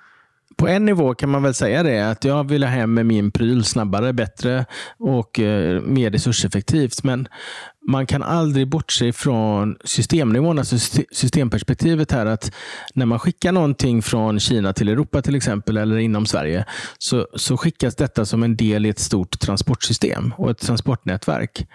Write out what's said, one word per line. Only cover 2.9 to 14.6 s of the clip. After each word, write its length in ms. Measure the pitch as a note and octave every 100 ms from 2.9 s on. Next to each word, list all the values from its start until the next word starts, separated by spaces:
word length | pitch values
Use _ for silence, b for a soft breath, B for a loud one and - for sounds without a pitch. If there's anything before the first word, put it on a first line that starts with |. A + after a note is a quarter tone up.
med 120 | A2+ A2+
min 240 | A2 G2+
pryl 340 | - A#2 B2+
snabbare, 480 | G#2+ B2 G#2 G2 B2
bättre 520 | B2 G#2+ - B2 B2+ B2 B B B
och, 420 | A3 B2+ A2 -
eh, 420 | G#2+ G#2 E2 F2+
mer 280 | - C3+ A2+
resurseffektivt. 960 | G2+ B2+ A2+ G2 G2+ - D#3+ C3 -
Men 240 | C3+ B2 C3 B B B B - -
man 180 | C3+ C3
kan 160 | C#3+
aldrig 460 | - E3 D#3 C3+ C3
bortse 440 | D#3+ - - A#2+
från 640 | A#2 D3 A#2 A2 G#2 G#2 -
systemnivån, 720 | - - - E3+ B2+ A2+ D#3+ D#3
alltså 180 | A#2+ B2
syste-, 260 | - - -
systemperspektivet 1000 | - C3 E3 B2+ G#2+ - B2 E3 D#3+ D3+
här, 140 | C3 G#2+
att 260 | A2 - B B B B
när 120 | - A#2+
man 120 | A#2
skickar 340 | - - F3
någonting 500 | F#3 D3+ C#3 C3 A#2
från 380 | G#2+ A#2 A2 G#2+
Kina 320 | - A#2+